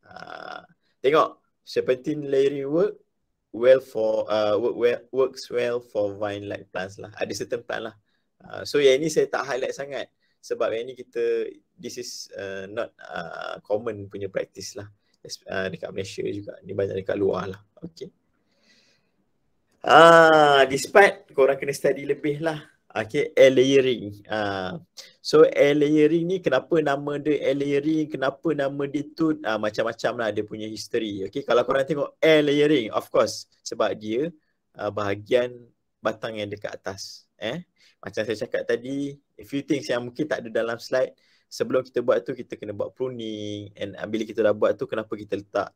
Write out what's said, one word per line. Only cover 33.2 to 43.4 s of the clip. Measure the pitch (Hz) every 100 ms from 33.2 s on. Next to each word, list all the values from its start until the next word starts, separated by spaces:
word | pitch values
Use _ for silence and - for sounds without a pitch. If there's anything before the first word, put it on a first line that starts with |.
| 110 - - _
sebab | - 113 110
dia, | - 107 113 160 - _ _ _
ah, | - 104
bahagian | 104 101 101 104 123 123 123 120 _ _ _
batang | 107 113 123 110
yang | 104
dekat | 101 - -
atas. | - 95 - - _ _
Eh? | 104 147 175 _ _ _
Macam | 98 98
saya | 110 107 120
cakap | -
tadi, | - 120 123 139 143 143 _ _
a |
few | 101 139
things | 139 143 127
yang | 120 123
mungkin | 120
tak | 147 101
ada | 117
dalam | 113 113 120
slide. | - 131 131 - _ _ _
Sebelum | - 117 131
kita | 127 -
buat | 123 113
tu, | -
kita | 127 120 110
kena | 107
buat | 104 131 _
pruning. | 131 123 113 107